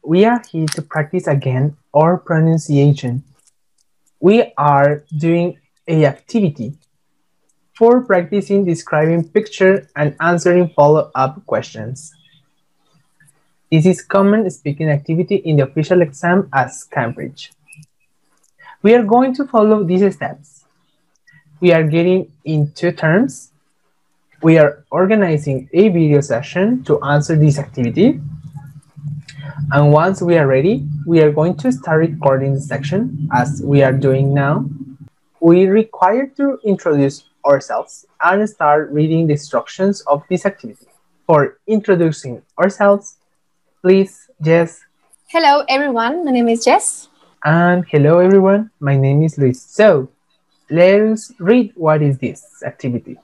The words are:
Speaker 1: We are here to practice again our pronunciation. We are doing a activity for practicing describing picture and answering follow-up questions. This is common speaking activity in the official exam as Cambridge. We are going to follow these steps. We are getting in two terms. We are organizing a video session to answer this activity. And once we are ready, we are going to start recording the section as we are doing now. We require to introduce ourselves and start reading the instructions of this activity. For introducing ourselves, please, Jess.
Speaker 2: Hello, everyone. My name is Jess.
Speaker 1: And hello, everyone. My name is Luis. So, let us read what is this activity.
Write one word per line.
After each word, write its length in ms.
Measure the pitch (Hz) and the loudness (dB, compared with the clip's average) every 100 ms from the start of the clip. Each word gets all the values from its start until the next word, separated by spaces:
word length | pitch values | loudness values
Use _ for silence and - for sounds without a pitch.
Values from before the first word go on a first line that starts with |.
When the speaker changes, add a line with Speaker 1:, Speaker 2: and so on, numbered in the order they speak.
| - | 0
Speaker 1:
We 180 | 170 | 2
are 180 | 214 240 - | 2 0 -6
here 180 | 165 156 | -6 -6
to 140 | - | -6
practice 460 | 151 156 151 185 180 | -8 -6 -4 -6 -2
again 480 | 143 131 127 143 147 _ | -2 -2 -2 -4 -6 _
our 220 | 147 160 180 | 0 0 0
pronunciation. 1040 | - 165 160 160 151 143 143 143 123 123 - _ _ _ _ _ _ _ _ _ | -2 -2 0 0 0 0 2 0 -4 -8 -12 _ _ _ _ _ _ _ _ _
We 320 | 175 226 - - | 2 2 0 -2
are 460 | 147 143 143 147 _ 156 | 0 2 2 0 _ -6
doing 420 | 165 170 175 175 _ _ - | -2 0 -2 -8 _ _ -4
a 200 | 160 147 | 0 0
activity 720 | - _ 226 190 147 117 143 _ _ _ _ _ _ _ _ _ | -2 _ -2 -2 -4 -12 -14 _ _ _ _ _ _ _ _ _
for 320 | - 226 247 254 | 0 4 4 2
practicing 580 | 185 175 202 190 202 | -2 0 -4 -2 -2
describing 640 | 190 165 - 156 156 170 160 | 0 -4 -4 -2 0 -2 -2
picture 640 | 214 214 - 190 190 - - | -4 -4 0 2 2 -4 -6
and 180 | 151 - | -6 -2
answering 480 | 165 175 180 180 175 | -2 0 2 2 0
follow-up 760 | - 147 156 147 127 135 147 - | 2 2 2 0 -4 -4 -4 -8
questions. 680 | 107 - 113 113 131 - _ _ _ _ _ _ _ _ _ _ _ _ _ _ _ _ | -6 -6 -14 -14 -14 -18 _ _ _ _ _ _ _ _ _ _ _ _ _ _ _ _
This 160 | 160 170 | 0 2
is 160 | 180 | 0
common 480 | - 196 196 214 190 | -2 0 2 2 -2
speaking 400 | - 147 143 160 | -6 -10 -6 -4
activity 460 | 147 147 160 175 202 | -4 -4 -4 -2 -4
in 140 | 165 151 | 0 0
the 60 | |
official 380 | 135 - 151 180 | 0 -4 0 0
exam 460 | 165 - 170 185 190 | 0 -2 -2 -2 0
as 320 | 139 123 - - | -4 -4 -8 -10
Cambridge. 640 | - 117 - - - - _ _ - 151 _ _ _ _ _ _ _ - - | -6 -6 -8 -16 -16 -20 _ _ -20 -20 _ _ _ _ _ _ _ -20 -2
We 120 | 202 | 2
are 100 | 240 | 2
going 320 | 208 233 262 254 | 4 2 0 -4
to 100 | 285 | -2
follow 380 | 240 214 214 | 0 2 2
these 320 | 170 180 202 190 | 0 0 0 -2
steps. 480 | 139 - _ _ _ _ _ _ _ _ _ _ _ _ | -12 -12 _ _ _ _ _ _ _ _ _ _ _ _
We 140 | 180 | 2
are 100 | 165 | 2
getting 480 | 160 165 170 185 175 _ - | 2 0 0 0 -4 _ -6
in 260 | 156 147 | -2 -4
two 220 | - 175 | -4 -6
terms. 580 | 170 160 175 269 - - _ _ _ _ _ _ _ _ _ | -2 0 0 0 -6 -20 _ _ _ _ _ _ _ _ _
We 160 | 160 160 | 2 4
are 280 | 147 - _ | 4 0 _
organizing 800 | 156 190 220 185 156 147 131 131 | -2 0 2 0 -2 -2 -6 -4
a 160 | 165 214 | 2 2
video 320 | 170 156 143 | 2 2 2
session 640 | 147 117 - 175 202 254 - | 0 -6 -4 -4 -2 -2 -2
to 180 | 147 | -2
answer 320 | 143 147 147 160 | 0 -2 0 2
this 240 | 151 143 | 2 0
activity. 640 | - - 120 113 226 - - - - - - - _ - - - - - - - - | -6 -6 -4 2 2 0 -8 -16 -18 -20 -20 -20 _ -16 -14 -14 -16 -18 -16 -8 -2
And 200 | 143 147 | 4 6
once 300 | 151 170 190 | 4 2 -2
we 160 | 175 170 | 0 2
are 80 | 139 | 4
ready, 400 | 131 156 208 143 - - | 2 2 -2 -6 -10 0
we 140 | 165 | 4
are 100 | 151 | 4
going 240 | 147 165 180 | 2 -2 -2
to 140 | 254 | -4
start 280 | 254 - 156 | -4 -2 0
recording 540 | 165 156 139 135 139 | 0 -2 -2 0 -2
the 60 | 135 | -4
section 720 | - 120 - 185 254 - - | -6 -10 -6 -4 -4 -6 -4
as 280 | 123 123 - | -2 -2 -4
we 180 | - 139 | 0 2
are 120 | 131 | 2
doing 400 | 135 135 131 139 | 2 0 0 0
now. 360 | 139 139 160 - - - - - _ _ _ | 0 -2 -2 -6 -12 -18 -20 -20 _ _ _
We 260 | 170 175 190 | 4 4 4
require 640 | 202 220 - 180 226 269 - | 2 -2 -2 0 0 -4 -4
to 220 | 277 262 | -4 -4
introduce 600 | - 185 175 147 139 139 _ _ - | -4 -4 0 0 0 -4 _ _ 0
ourselves 600 | 139 - 113 - - _ _ | 0 -2 -10 -10 -18 _ _
and 260 | 165 196 214 | 0 0 -2
start 440 | - 151 147 151 | -2 0 0 0
reading 360 | 147 156 160 165 | -2 0 0 0
the 60 | |
instructions 680 | 147 - 120 - - 196 196 | -2 -2 -6 -6 -4 -4 -4
of 200 | - 143 - | -4 -4 -4
this 160 | 180 202 | -4 -4
activity. 400 | - 117 104 _ _ _ _ - | -8 -20 -20 _ _ _ _ 0
For 320 | 156 135 _ - | 0 0 _ -4
introducing 760 | 214 208 180 165 151 135 117 _ - | -4 0 0 0 -4 -12 -16 _ -4
ourselves, 580 | 180 196 202 202 202 _ _ _ _ _ _ _ | -4 0 0 0 -4 _ _ _ _ _ _ _
please, 480 | 180 190 196 _ _ _ | 2 2 0 _ _ _
Jess. 400 | 156 165 165 - _ _ _ _ _ | 0 0 0 -8 _ _ _ _ _
Speaker 2:
Hello, 360 | 330 311 285 277 | 0 2 2 0
everyone. 580 | 269 285 233 226 320 320 | -2 -2 -2 -4 -4 -2
My 60 | |
name 180 | 254 240 | 0 0
is 140 | 233 240 | 0 2
Jess. 420 | 349 - - - _ _ _ | 0 0 -12 -18 _ _ _
Speaker 1:
And 420 | 151 165 175 180 170 | -2 2 2 0 0
hello, 300 | 151 143 170 | 0 2 4
everyone. 500 | 185 196 190 202 220 _ | 4 4 4 0 -2 _
My 180 | 143 139 | -2 0
name 260 | 135 143 | 0 0
is 140 | 160 151 | -2 0
Luis. 240 | 131 123 | -2 -2
So, 480 | _ - 214 156 127 _ _ _ _ _ _ | _ 0 2 2 -2 _ _ _ _ _ _
let 320 | 156 180 202 | 2 4 4
us 300 | 214 214 - _ | 2 -2 -8 _
read 320 | 180 247 214 - | 0 2 2 -2
what 260 | 160 156 | 0 2
is 160 | 147 131 | 0 -2
this 440 | 127 - _ _ - | -6 -10 _ _ -16
activity. 520 | - 131 117 - - | -10 -8 -8 -10 -20